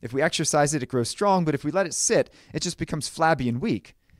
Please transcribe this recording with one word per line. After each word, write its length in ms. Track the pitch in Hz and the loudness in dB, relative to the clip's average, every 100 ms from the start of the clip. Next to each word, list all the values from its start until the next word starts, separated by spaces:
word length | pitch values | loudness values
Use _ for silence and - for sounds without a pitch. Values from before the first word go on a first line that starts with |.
If 120 | 117 | -6
we 100 | 131 | 0
exercise 520 | 156 - 160 151 147 | 0 0 0 2 2
it, 80 | 151 | 0
it 40 | 127 | -2
grows 200 | 127 117 | -2 -2
strong, 360 | - 202 190 | 0 2 2
but 120 | 160 139 | 2 -2
if 80 | |
we 80 | 147 | -2
let 140 | 170 185 | -2 -2
it 80 | |
sit, 380 | - - 208 - - - | -2 0 2 0 -6 -10
it 80 | 160 | -8
just 160 | 175 - | -6 -6
becomes 300 | - 160 - | -6 -6 -6
flabby 400 | - 160 160 123 | 0 2 2 0
and 120 | 117 | -2
weak. 360 | 208 113 - _ _ | -2 -4 -6 _ _